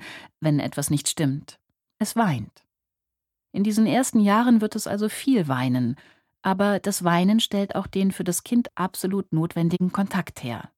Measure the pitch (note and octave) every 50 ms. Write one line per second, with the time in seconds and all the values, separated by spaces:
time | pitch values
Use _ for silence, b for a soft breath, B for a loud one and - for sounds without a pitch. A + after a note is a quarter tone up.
0 | B B B B B B B - - D#3+ D3 C#3+ - D3+ - - C#3+ - D#3 C#3
1 | - - - - D#3+ C#3 C3+ D3 - - - _ _ _ _ _ _ _ _ -
2 | A3 - - A3+ A#3 G3 C#3+ A#2 G#2+ - _ _ _ _ _ _ _ _ _ _
3 | _ _ _ _ _ _ _ _ _ _ - - G3+ A3 G#3 G#3+ A3 - - A#3+
4 | C4 - - A3+ G#3 G3+ G3+ A3 B3 B3+ A#3+ A3 G#3+ G#3+ - A3 - - - G#3
5 | G#3+ G#3+ - - - C#4 C4+ A3 E3+ C#3+ C3 B2+ B2+ C3 B2 B2+ B2 A#2 C3 b
6 | b b b b b b b _ - F#3 F#3+ F#3 G3+ G3+ G3+ F#3 - G3+ G3 -
7 | F3+ E3+ E3+ F3 F3+ G3 G#3+ A3+ A#3 - - G3 G3+ G3 - F#3+ G3 - - F#3+
8 | G3 G3 - - F#3 F3+ F3 - - - B3 A#3+ A#3+ - - - F3 F#3 - -
9 | - F#3 G3 G3 F#3 - - D#3+ D#3+ F3 - E3+ E3 E3 E3+ F3+ F3+ F3+ - -
10 | G3 F#3+ - F#3 D#3+ - - - - B2 A#2 G2+ - - _